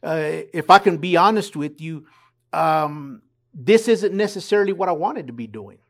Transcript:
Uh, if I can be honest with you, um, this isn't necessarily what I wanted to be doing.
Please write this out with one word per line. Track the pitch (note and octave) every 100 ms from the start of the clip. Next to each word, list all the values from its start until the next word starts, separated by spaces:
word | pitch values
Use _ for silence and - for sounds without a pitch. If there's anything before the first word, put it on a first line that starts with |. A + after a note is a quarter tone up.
Uh, | E3+ D#3+ D#3 D#3+ D#3
if | E3+ D3+
I | F#3+
can | G3 E3+
be | E3+ E3+
honest | F#3 G#3+ G3+ D#3
with | D3 D3
you, | D#3+ D#3 D#3 _ _ _ _
um, | D#3 D#3+ D#3 D3+ D3+ C#3 A2+ _ _ _ D#3+
this | B2+ A3 A3+
isn't | A3 G3
necessarily | F#3+ G#3 G#3 E3+ G#3 G3+
what | G3 F#3
I |
wanted | E3 F3+ D4 C#3
to |
be | A#2+ A2+
doing. | G#2+ G2+ G2 _